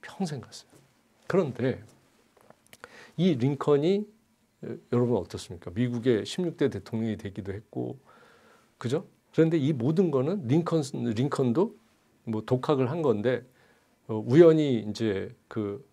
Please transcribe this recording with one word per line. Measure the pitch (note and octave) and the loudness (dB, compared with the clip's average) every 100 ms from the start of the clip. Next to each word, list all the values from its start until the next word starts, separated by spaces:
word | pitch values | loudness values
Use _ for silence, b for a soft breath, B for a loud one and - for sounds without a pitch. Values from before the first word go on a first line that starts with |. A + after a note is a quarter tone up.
평생 | - - F#3 C#3+ | -20 -8 -6 -6
갔어요. | G2+ - - - _ _ _ _ _ | -12 -20 -20 -20 _ _ _ _ _
그런데 | F3+ D#3 B2+ C3 G2 - _ _ _ _ _ _ - _ - B B B - | -2 -2 -2 -2 -2 -10 _ _ _ _ _ _ -20 _ -20 B B B -2
이 | F3+ | 0
링컨이 | C#3+ B2+ C#3+ - C#3+ D#3 G3+ G#3+ _ _ _ _ _ - | 2 0 0 2 2 4 0 -2 _ _ _ _ _ -14
여-, | - _ | -14 _
여러분 | A#2+ B2 A2+ | 0 2 0
어떻습니까? | E2+ F#2+ - F2 - | -2 -12 -12 -14 -10
미국의 | F2+ B2 A#2+ A#2+ A2 - | -4 -2 0 2 0 0
십육 | - F3 - | -4 -6 0
대 | C#3 | -2
대통령이 | G2+ - A2+ A2+ G#2+ | -2 -8 -6 -4 -4
되기도 | G#2 F#2 G2 | -8 -10 -10
했고, | G2 - B2+ B2 C3+ b b b b b b b _ | -10 -10 -10 -8 -10 b b b b b b b _
그죠? | A#2+ D3 - _ _ | -6 -6 -6 _ _
그런데 | - E3 E3 | 2 2 4
이 | C3+ | 0
모든 | D3 A#2 E3 F#3 | 0 0 2 2
거는 | C3+ C3+ G3+ A#2+ | 2 0 -4 0
링컨, | D3 E3 E3 C3+ - A#2+ | 0 2 -2 -2 -6 -4
링컨도 | G#2+ C#3 - C3 A#2+ A3 - _ _ _ _ | -2 -2 0 0 2 0 -4 _ _ _ _
뭐 | - A2 | -6 -6
독학을 | A2 C3 B2+ C#3+ B2+ | -2 -2 0 0 0
한 | E3 | 0
건데, | D3+ G#2 A2 B2 - b b b b b _ | 0 2 0 -2 -6 b b b b b _
어, | A2 A2+ | -8 2
우연히 | C3+ E3+ D#3+ D3+ A#2 | 8 10 8 2 0
이제 | G#2+ G#2 A2+ G2 F#2+ - _ | -2 -4 -2 -2 -6 -14 _
그 | - G#2 G2+ - | -6 -6 -8 -14